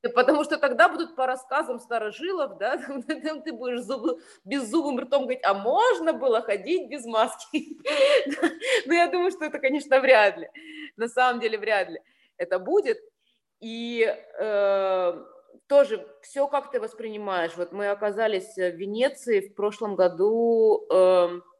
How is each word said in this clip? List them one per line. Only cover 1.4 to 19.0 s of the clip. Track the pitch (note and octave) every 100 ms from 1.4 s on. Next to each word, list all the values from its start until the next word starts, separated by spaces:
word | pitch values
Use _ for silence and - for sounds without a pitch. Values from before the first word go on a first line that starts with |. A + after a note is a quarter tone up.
| - C#4 D#4+ A#3+
старожилов, | - A#3 G#3+ G#3 E4 F#4+ C4+ F#3+
да, | G#3 C4+
<laughs> | C4+ C#4 - D#4
там | D#4 D#4
ты | -
будешь | A#3 B3 B3
зубы-, | G3+ C4 B3 - - -
беззубым | F#3 C#4 A3+ D4 C#4+ B3+
ртом | - C#4
говорить: | C4 B3+
«А | -
можно | G3 G#3 E4 B4 F#4+ D#4+
было | A#3+ C4 A3
ходить | - G3+ F#3+ F4 A#3+
без | C#4 A#3
маски?» | A3 B3+ - - D#4 - D4
<laughs> | - D5 C#5 C#5 - C#4+ E4+ - B4 B4+ C4
Но |
я | E4+ F4
думаю, | F4+ F4
что | F4+ D#4
это, | D4
конечно, | C4 C#4+ D4 C4+
вряд | C4 A#3+ G#3 G3+
ли. | - - D#4+ D#4 D4+ -
На | A#3
самом | B3 B3+ A#3+
деле | A#3 A3
вряд | G#3 G#3 F3+
ли | E3 _ _ _ _
это | F3 F#3
будет. | F#3 F#4+ D4 A3 - _ _ _ _ _
И, | A3+ A3+ A#3 A#3+ A3 - - -
э, | G#3+ G#3 G3+ G3 F#3+ F#3+ F3+ E3+ - - _ - _
тоже | C#4+ C4+ G#3+ C#3+ -
все, | - C#4 C#4
как | C#4+ C#4
ты | B3+
воспринимаешь. | A3 - A3 G#3+ G#3 F#3 E3 E3+
Вот | F3
мы | G3 G3+
оказались | G3+ G#3 G3+ A3 G3 F#3 -
в | F3+ E3+
Венеции | G3 G#3+